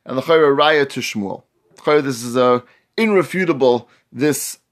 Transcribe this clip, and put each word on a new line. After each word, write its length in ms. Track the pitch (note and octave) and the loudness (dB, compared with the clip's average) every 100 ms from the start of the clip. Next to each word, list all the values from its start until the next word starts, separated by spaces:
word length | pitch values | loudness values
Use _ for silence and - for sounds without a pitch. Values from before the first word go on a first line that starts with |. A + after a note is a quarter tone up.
and 140 | - B2+ | -12 -6
the 40 | |
Chayra 340 | D#3+ D#3+ D3 C#3 | 0 2 4 4
raya 320 | D3+ D3+ C#3 | 2 2 0
to 100 | C3 | -4
Shmuel. 440 | A#2 A2+ G2 - _ _ _ _ | -8 -6 -8 -10 _ _ _ _
Chayra, 240 | - D3+ | 0 0
this 220 | C#3 A#2+ | 0 -6
is 120 | A#2+ B2 | -4 0
a 280 | B2 B2 - _ _ - | 2 2 -2 _ _ -4
irrefutable, 880 | A3 G3 D3 F3+ F3 C#3+ B2+ A#2+ - _ _ | 0 0 0 -2 -2 2 2 2 -2 _ _
this, 460 | A#2+ D3+ C#3 - - _ | -4 -2 -2 -6 -14 _